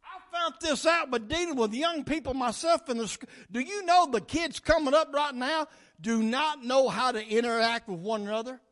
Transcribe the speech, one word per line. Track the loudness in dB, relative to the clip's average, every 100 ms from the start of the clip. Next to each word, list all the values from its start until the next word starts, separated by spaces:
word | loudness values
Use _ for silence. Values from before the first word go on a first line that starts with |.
I | -16 -18 -8 -2
found | -2 -2
this | -2 2
out | 2 2 0
with | -4 -2
dealing | -2 -2 0
with | 0
young | 0 -2 -2
people | -4 -4 -4
myself | -2 -2 -2 2 2 0
in | -6
the | -4
sc-, | -8 -14 -20 -8
do | -6
you | -4 -4 4
know | 4 6
the | 0
kids | -2 -4 -4 -4
coming | 2 2 4
up | 2 2
right | -2 -2
now | -2 -2 -2 -4 -10 _ _
do | -2 0
not | 2 2 0 -2
know | 2 4 4
how | 2 0
to | -2 0
interact | 0 2 2 2 0 -6
with | -8
one | -4 -4
another? | -2 -4 -6 -12 _